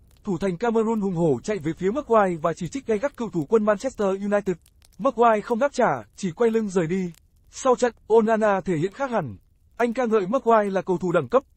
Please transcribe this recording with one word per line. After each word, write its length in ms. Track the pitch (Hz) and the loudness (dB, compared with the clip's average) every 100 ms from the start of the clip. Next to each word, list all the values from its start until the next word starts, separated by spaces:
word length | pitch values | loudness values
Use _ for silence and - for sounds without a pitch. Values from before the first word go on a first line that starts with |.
| _ _ | _ _
thủ 140 | - 165 | -6 -4
thành 200 | 196 170 | -2 -2
Cameroon 440 | 240 226 220 220 | 0 0 0 0
hùng 140 | 196 165 | -2 0
hổ 240 | 170 123 | 0 0
chạy 140 | - 202 | -2 -4
về 160 | 147 160 | -4 -2
phía 140 | 185 | -2
Maguire 460 | 277 277 220 190 170 | -2 2 2 2 0
và 120 | 170 | -2
chỉ 140 | 160 165 | -4 -8
trích 200 | 277 - | -8 -4
gay 100 | 208 | -4
gắt 200 | 285 - | -4 -6
cựu 120 | 220 | -6
thủ 160 | 170 139 | -4 2
quân 160 | 226 214 | 2 2
Manchester 420 | 208 262 - 196 | 0 -2 -2 -2
United. 480 | 196 202 208 196 170 _ _ _ - | -2 -2 -2 -2 -6 _ _ _ -4
Maguire 440 | 254 226 233 214 | -2 4 4 4
không 180 | - 226 | 0 -2
đáp 140 | 285 | -2
trả, 160 | - 202 131 - - | 2 0 0 -8 -8
chỉ 160 | 190 | -6
quay 200 | 160 233 | 0 2
lưng 180 | 226 208 | 2 0
rời 180 | 185 160 | -2 0
đi. 240 | 190 175 - _ _ _ | -2 -4 -8 _ _ _
Sau 240 | - 262 247 | -4 0 2
trận, 180 | 240 - - | 0 -4 2
Onana 540 | 226 220 220 214 190 | 2 4 2 2 0
thể 160 | 190 160 | -2 -2
hiện 160 | 185 | -4
khác 180 | 226 269 | -4 -4
hẳn. 260 | 226 135 95 _ _ _ - | -4 -6 -10 _ _ _ -4
Anh 160 | 240 | -2
ca 120 | 226 233 | 0 0
ngợi 220 | 214 180 | 0 0
Maguire 420 | 254 226 226 202 | -2 2 2 2
là 120 | 190 | -2
cầu 160 | 190 175 | -2 -2
thủ 140 | 180 | 0
đẳng 160 | 165 123 | 0 2
cấp, 160 | 262 - | 0 0